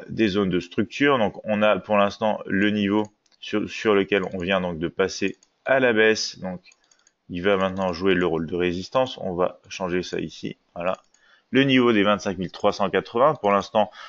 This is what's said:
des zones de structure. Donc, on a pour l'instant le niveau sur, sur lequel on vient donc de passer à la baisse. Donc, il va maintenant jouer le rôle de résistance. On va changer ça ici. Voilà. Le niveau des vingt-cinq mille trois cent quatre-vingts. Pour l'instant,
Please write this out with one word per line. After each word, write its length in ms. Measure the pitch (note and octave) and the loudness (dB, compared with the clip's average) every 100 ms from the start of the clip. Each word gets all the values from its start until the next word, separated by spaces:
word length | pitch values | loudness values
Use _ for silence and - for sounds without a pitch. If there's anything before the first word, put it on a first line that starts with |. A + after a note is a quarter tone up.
| - | -4
des 180 | F2 A2 | -2 0
zones 220 | F#2+ F#2+ | 2 0
de 100 | F2+ | -2
structure. 580 | - - G#2 - C#3+ C3+ | -4 -6 -6 0 2 2
Donc, 220 | G2+ - G#2+ | 0 -2 -4
on 160 | G#2 | 0
a 160 | G#2+ G2 | 2 2
pour 180 | - G#2 | 2 2
l'instant 440 | G2+ - A2 G2+ - | 2 0 -4 -4 -2
le 240 | F#2+ G#2 | 0 2
niveau 340 | G#2 G2+ G#2 G#2 _ _ _ | 2 0 0 -2 _ _ _
sur, 300 | - G#2+ F#2 | -6 -4 -4
sur 260 | - A2+ G2+ | -2 2 2
lequel 280 | F#2 G2 F#2 | 2 0 0
on 60 | F#2+ | -4
vient 200 | F2+ F#2+ | -2 0
donc 180 | F2+ E2 | -2 -4
de 120 | E2 | -4
passer 480 | - F#2+ - G2 - _ _ | 0 -2 -2 -6 -6 _ _
à 160 | - C3+ | -2 2
la 140 | B2+ | 2
baisse. 460 | A2 A2 A2 - - | 4 4 2 -2 -10
Donc, 220 | F#2 F2+ - _ _ _ _ _ - | -12 -12 -16 _ _ _ _ _ -12
il 140 | F2+ | -4
va 120 | F#2 G2 | 0 2
maintenant 380 | F#2+ F#2 F#2+ | 0 -2 -4
jouer 200 | E2 F#2+ | 0 2
le 120 | F2+ F2+ | 2 2
rôle 200 | D#2+ D#2+ | 0 -2
de 100 | F2 | -2
résistance. 640 | F2+ F2 F#2 C3 C3 - | -2 -2 -4 -2 -2 -4
On 140 | F#2 | -8
va 280 | F2 F2+ - _ | -2 -2 -4 _
changer 340 | - F#2 F2+ | -8 -4 -4
ça 160 | F2 F2 | -4 -6
ici. 380 | E2+ - - - _ F2+ | -8 -10 -12 -12 _ -8
Voilà. 220 | F2 - _ _ _ _ _ | -6 -6 _ _ _ _ _
Le 120 | B2+ | 0
niveau 300 | C3+ C3 A#2+ | 4 4 6
des 100 | A2 | 4
vingt-cinq 360 | G2 G2+ G#2+ F2+ | 4 2 -2 -6
mille 120 | F2 | -8
trois 220 | - G#2 | -2 -2
cent 160 | - G2 | 0 0
quatre-vingts. 460 | F#2+ - A#2 C#3+ D3+ | -2 -2 2 2 2
Pour 160 | G2+ | 0
l'instant, 380 | G2+ F#2+ A2 G2+ - | 0 0 0 -2 -4